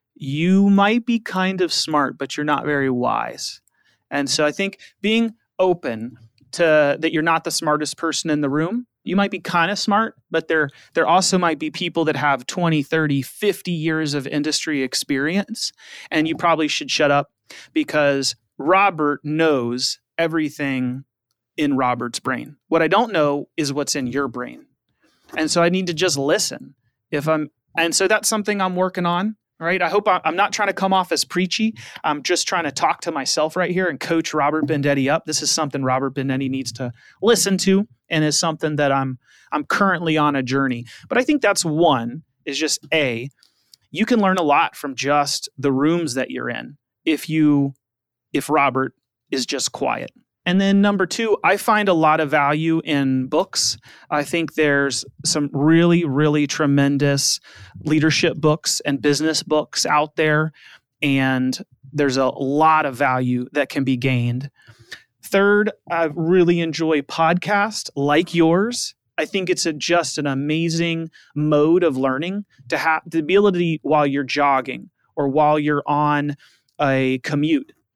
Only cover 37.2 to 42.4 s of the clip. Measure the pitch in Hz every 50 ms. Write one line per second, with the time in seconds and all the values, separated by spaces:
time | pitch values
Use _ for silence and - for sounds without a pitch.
37.2 | - 220 233 - - 202 190 180 - 190 190 196 208 - _ _ _ - 170 156
38.2 | 156 151 147 - - 165 156 156 - 156 151 143 147 139 135 139 135 135 127 123
39.2 | _ _ _ _ _ - - 151 147 - - - 202 190 180 160 175 160 156 156
40.2 | 147 147 143 135 131 123 131 139 139 131 123 117 117 - - - - - - 233
41.2 | 254 - 294 269 - 202 196 - - 165 147 160 175 165 139 120 117 117 120 160
42.2 | - _ _ _